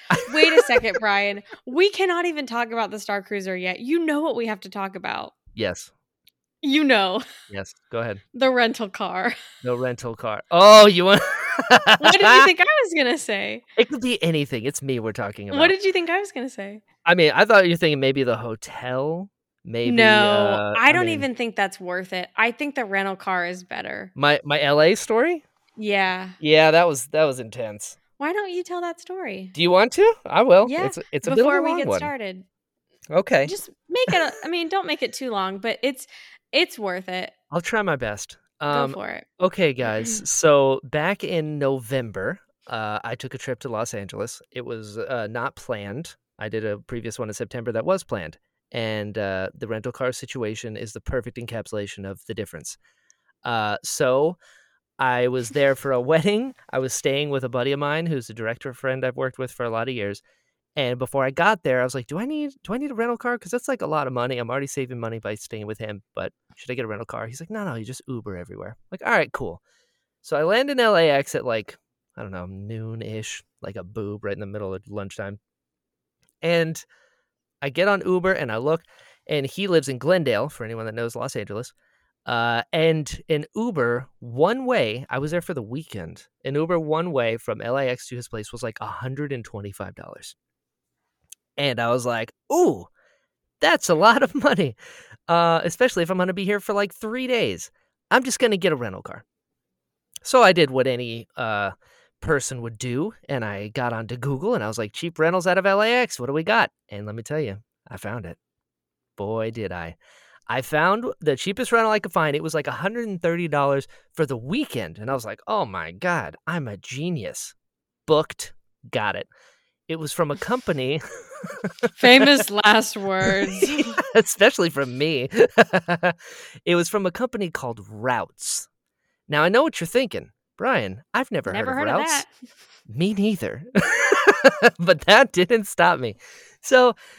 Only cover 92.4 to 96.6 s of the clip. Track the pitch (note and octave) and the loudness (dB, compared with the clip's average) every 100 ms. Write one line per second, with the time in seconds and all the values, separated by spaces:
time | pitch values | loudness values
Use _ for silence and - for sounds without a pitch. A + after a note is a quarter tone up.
92.4 | - D#4 E4+ A2 E2+ _ _ _ _ _ | -2 2 2 0 -6 _ _ _ _ _
93.4 | _ - D#3 D4+ - D#3 G#3 A3+ - C#4+ | _ -2 2 2 2 4 6 6 2 2
94.4 | C#4+ G3+ D3 - - - - - - E3+ | 0 2 -2 -4 -18 -20 -20 -10 0 2
95.4 | E3+ E3 E3+ - E3 - E3+ F#3 F#3 F#3 | 4 2 0 0 0 0 -2 0 -2 -2
96.4 | F#3+ G#3 | -2 -4